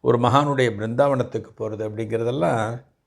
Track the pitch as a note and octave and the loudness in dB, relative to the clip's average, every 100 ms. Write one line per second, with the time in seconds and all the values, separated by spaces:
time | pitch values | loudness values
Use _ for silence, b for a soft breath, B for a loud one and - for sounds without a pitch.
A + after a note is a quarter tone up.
0 | B2+ A#2+ A#2+ C3+ D3 C3+ B2 G2+ A2 A#2+ | 0 2 4 4 2 2 0 0 -4 2
1 | C#3+ C3 A#2+ C#3+ - - A2 G#2+ G#2+ G#2+ | 2 2 -2 -6 -10 -8 -8 -6 -6 -6
2 | A2 A2+ A#2 C3+ E3 A#2+ A2 A#2+ - _ | -4 -2 -2 -2 0 0 -2 -6 -14 _